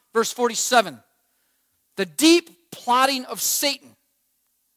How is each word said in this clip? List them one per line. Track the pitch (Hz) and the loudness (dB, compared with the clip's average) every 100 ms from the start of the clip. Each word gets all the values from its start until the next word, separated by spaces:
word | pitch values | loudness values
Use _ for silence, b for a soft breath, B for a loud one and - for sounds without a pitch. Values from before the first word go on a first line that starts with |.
| _ | _
verse | 226 214 | -4 -4
forty-seven. | - 240 214 - 240 185 120 _ _ _ _ _ _ _ _ _ - | -2 -4 -2 0 2 0 -6 _ _ _ _ _ _ _ _ _ -8
The | 185 | -8
deep | 147 320 339 - _ - | 0 4 4 0 _ -20
plotting | - - 247 269 262 247 | -12 -2 2 2 0 -8
of | 196 | -8
Satan. | - - 285 269 123 _ _ _ _ _ _ _ _ | -6 -2 -4 -4 -14 _ _ _ _ _ _ _ _